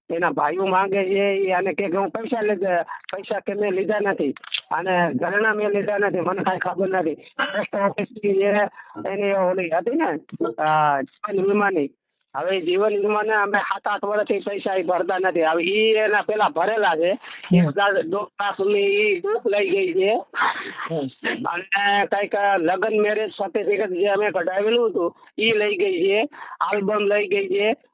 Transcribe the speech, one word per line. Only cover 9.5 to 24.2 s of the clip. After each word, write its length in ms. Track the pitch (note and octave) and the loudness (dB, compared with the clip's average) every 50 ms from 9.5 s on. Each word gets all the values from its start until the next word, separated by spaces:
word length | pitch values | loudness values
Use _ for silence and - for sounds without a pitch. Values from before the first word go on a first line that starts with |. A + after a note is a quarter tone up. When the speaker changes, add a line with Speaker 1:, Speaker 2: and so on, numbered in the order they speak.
| F#3 F#3+ F#3 E3 | 2 0 0 0
Speaker 1:
હતી 260 | D#3 F3 - A#3 C4 | 0 0 0 0 0
ને, 100 | E4 D#4+ F#3 D3+ C#3+ - - - - E3+ - - - D#3 | 0 0 0 -2 -4 -6 -10 -6 -4 -4 -4 -2 0 2
આ, 380 | D#3 D#3 D#3 D3+ D3 C#3+ C#3 | 4 4 4 4 4 4 2
જીવન 460 | C3 - - - - - G3 F#3+ F#3 | 0 -4 -8 -10 -6 -4 0 0 2
વીમાની. 420 | G3 G#3 G#3 G3+ G3 F#3+ D#3+ C#3+ C3+ - _ _ _ _ _ _ _ - | 2 4 4 2 2 2 0 0 -2 -4 _ _ _ _ _ _ _ -8
હવે 260 | C#3 D#3 F3+ F#3+ F#3+ | -6 -2 -2 -2 -2
જીવન 280 | D#3+ E3+ F3+ F#3+ G#3 G#3+ | 0 0 2 2 2 2
વીમાના 520 | G#3 G3+ G3+ G#3 G#3+ G#3 G#3+ A3 A3 G#3+ | 2 0 0 0 0 0 0 2 2 2
અમે 160 | G3+ G3+ G3+ | 2 2 0
સાત 300 | G3+ F#3 - G3 G3 - | 0 0 -2 -4 -4 -4
આઠ 160 | G#3+ G#3 F#3+ - | -4 -4 -2 -2
વર્ષથી 340 | G3+ G#3 G#3 G3+ - G#3 | -2 0 0 0 0 -2
પૈસા 380 | G3 - G3+ G3+ F#3+ - G#3 F#3+ | -2 -2 -4 -6 -4 -4 -2 -2
ઈ 80 | F#3+ E3+ | 0 0
ભરતા 340 | E3 F3+ F3 F3+ F3+ F#3+ F#3 | 0 0 0 0 0 0 0
નથી. 220 | F#3+ F#3+ F3 E3+ | 0 0 0 2
હવે 220 | D#3+ D#3 E3 F3 E3+ | 2 2 2 0 0
ઈ 300 | F3+ G3+ G#3+ A3 A3 A3 | 0 2 2 4 4 4
એના 280 | G#3+ G#3+ G#3 G#3 G3+ | 4 2 2 2 0
પેલા 280 | F#3 - G#3+ G#3+ G3+ E3+ | 0 0 0 0 0 0
ભરેલા 460 | D3 E3 F3 G#3 A3 A3 G#3 F#3 E3+ | 0 0 0 0 0 2 2 2 2
છે. 240 | D#3 E3+ F3 G#3 - - - - - - - F3+ | 2 2 0 0 -2 -6 -14 -18 -12 -2 2 4
એક 80 | F3 E3+ | 4 4
Speaker 2:
હમ. 40 | D3+ C#3 | 4 2
Speaker 1:
લા-, 260 | G3 G3+ G3+ G3 F#3+ | 2 2 2 2 0
દો 200 | D#3 D#3+ F#3 G3+ | -2 -2 -4 -6
લાખ 400 | G3+ - _ - G3+ G3+ F#3+ - | -6 -6 _ -6 -4 -4 -2 -2
ની 180 | G3 G3+ G#3 G3+ | 0 0 2 2
ઈ 420 | G3+ G3 G3 G#3 G#3+ G#3 G3 F3 F3+ G3+ A3 A#3 A#3 | 2 2 2 2 2 2 0 0 -2 -2 -4 -2 -2
લઈ 240 | A3 G3+ G#3 G3+ F#3+ | 0 0 0 0 0
ગઈ 240 | F3 G3 F#3+ F3+ E3 | 0 0 0 0 0
છે. 220 | F#3 F#3 G3+ A3+ D4+ - - - - - - - - - - - - - - | 0 2 2 2 0 -2 -6 -4 -2 -2 -2 -2 -4 -8 -12 -12 -10 -8 -6
Speaker 2:
હમ. 180 | E3 D#3 C#3 C3 - - - - - - - | -6 -4 -4 -6 -8 -6 -6 -6 -4 -4 -4
Speaker 1:
અને 600 | - E3+ F3 - - - G3 G3+ G3+ G3+ G3+ G3 | -4 -4 -6 -4 -4 -2 0 2 2 2 2 2
કાંઈક 300 | G3 G3+ G3 G#3 F3+ - G3+ G3+ G3+ G3 | 2 0 -2 0 0 0 0 2 2 2
લગ્ન 440 | F#3+ E3 D#3+ F#3 F#3 A3+ A3 G#3+ G#3+ | 2 2 2 0 0 0 0 2 2
મેરેજ 300 | G#3 G#3 G#3+ G#3+ A3 F#3+ | 2 2 0 0 -2 -4
સર્ટિફિકેટ 580 | - - G3+ F#3+ - G#3+ G3 G3+ G3+ F#3+ G#3+ F#3+ | -4 -6 -6 -4 -2 -2 0 0 0 0 0 -2
જે 180 | F3+ E3+ G3 | -2 0 2
અમે 240 | G3+ G3 G3 | 2 2 2